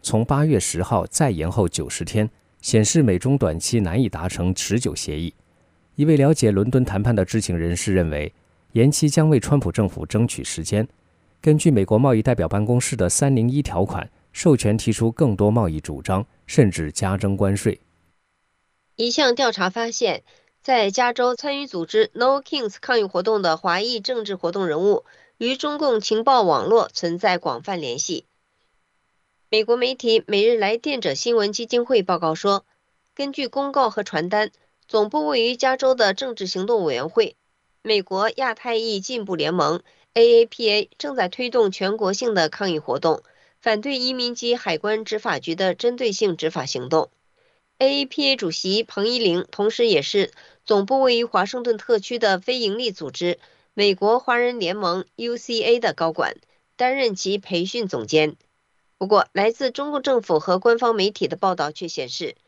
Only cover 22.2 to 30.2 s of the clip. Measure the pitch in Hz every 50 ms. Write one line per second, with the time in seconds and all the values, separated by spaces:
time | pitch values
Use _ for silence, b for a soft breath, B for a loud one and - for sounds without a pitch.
22.2 | 247 262 277 277 - - - 285 233 208 - - - - 247 226 202 190 - 175
23.2 | 185 220 220 208 185 170 160 165 - 180 170 190 214 240 247 220 196 247 254 233
24.2 | 214 202 196 185 - 190 180 202 185 170 147 160 185 208 202 - - b b b
25.2 | b b b b 226 247 262 254 - 294 294 294 311 277 233 214 202 - 220 220
26.2 | 226 269 269 247 202 175 151 123 98 175 220 226 - - - - - 170 170 175
27.2 | 220 196 180 175 - 160 123 120 160 202 190 170 151 123 120 135 - - 165 -
28.2 | - _ _ _ _ _ _ _ _ _ _ _ _ _ _ _ _ _ _ _
29.2 | _ _ _ _ _ - 220 220 214 226 240 254 240 254 262 - - 233 220 220